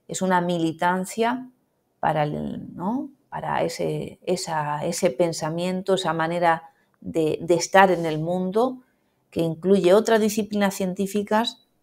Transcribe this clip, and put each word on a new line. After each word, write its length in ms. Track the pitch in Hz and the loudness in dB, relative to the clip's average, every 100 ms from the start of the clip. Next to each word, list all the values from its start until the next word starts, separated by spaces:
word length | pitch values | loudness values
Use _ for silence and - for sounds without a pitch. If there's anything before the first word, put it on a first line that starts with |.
| - | -12
es 140 | 170 | -4
una 180 | 185 180 | 0 2
militancia 1120 | 175 175 165 156 175 185 185 - 226 254 254 _ _ _ _ - | 2 0 0 0 0 0 -4 -2 -2 -2 -8 _ _ _ _ -4
para 240 | - 156 | -2 0
el, 500 | 147 151 147 - - | 0 -2 -6 -8 -12
¿no? 360 | - 180 254 302 _ _ | -8 -6 -4 -6 _ _
para 360 | 160 156 143 | -10 -6 -2
ese, 560 | 165 - 165 151 - - - | -2 -2 -4 -4 -8 -10 -4
esa, 600 | 180 - 160 147 147 156 | -4 -2 -4 -4 -4 -4
ese 240 | 165 175 | 0 -2
pensamiento, 880 | 180 170 160 156 165 180 185 196 185 | 2 0 0 -4 -4 -2 -4 0 0
esa 180 | 180 | 0
manera 560 | 165 160 175 175 165 - _ _ _ | -2 -2 2 2 2 -2 _ _ _
de, 380 | - 165 156 - | -6 0 0 0
de 140 | 170 170 | 2 0
estar 360 | - 190 190 | 4 6 6
en 140 | 175 165 | 6 0
el 140 | 156 | -2
mundo, 640 | 160 180 185 202 254 254 _ _ _ _ _ | -2 -2 -2 0 0 -2 _ _ _ _ _
que 120 | - | -2
incluye 520 | 165 160 180 196 175 | -2 0 4 6 6
otras 280 | 202 226 226 | 4 4 2
disciplinas 540 | 214 214 202 208 202 - | 2 0 -4 0 0 0
científicas, 920 | 190 180 190 208 208 214 233 - _ _ | -4 -4 -4 -4 0 0 0 -6 _ _